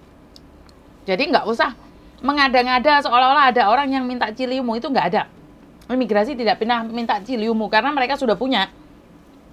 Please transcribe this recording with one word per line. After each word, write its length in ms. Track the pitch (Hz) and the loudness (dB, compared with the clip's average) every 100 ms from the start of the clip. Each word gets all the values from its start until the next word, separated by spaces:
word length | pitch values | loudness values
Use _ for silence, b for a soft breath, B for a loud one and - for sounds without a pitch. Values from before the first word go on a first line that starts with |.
| - - - - - - - - - - | -20 -20 -20 -20 -20 -20 -20 -20 -20 -18
Jadi 180 | - 185 320 262 | -6 -2 0 0
nggak 80 | |
usah 320 | 190 226 294 - - - - - | -2 -2 -4 -4 -20 -20 -20 -10
mengada-ngada 800 | 254 285 269 247 247 254 294 285 | -4 0 2 2 2 0 4 2
seolah-olah 480 | 277 240 262 285 262 | 4 2 4 4 4
ada 160 | 240 202 | 4 2
orang 240 | 247 277 | 2 2
yang 120 | 269 247 | -2 -4
minta 240 | 247 226 | -4 -6
ciliumu, 440 | 220 254 262 240 226 | -4 -4 -4 -2 -4
itu 80 | 302 | -2
nggak 200 | 240 170 | 0 2
ada. 160 | 196 - - - - - - - | 0 -4 -12 -20 -20 -20 -20 -6
Imigrasi 440 | 254 226 208 220 254 | -4 0 2 0 -2
tidak 240 | 220 185 | -2 0
pernah 240 | 226 240 226 | 0 -2 -4
minta 340 | 233 226 214 | -8 -4 -4
ciliumu 480 | 196 254 220 220 208 | -4 -4 -2 -2 0
karena 240 | 220 240 | 0 0
mereka 240 | 294 247 185 | -2 -2 -2
sudah 220 | 254 190 | 0 0
punya. 320 | 262 240 190 - - - - - - - - | 0 -2 -2 -6 -20 -20 -20 -20 -20 -20 -20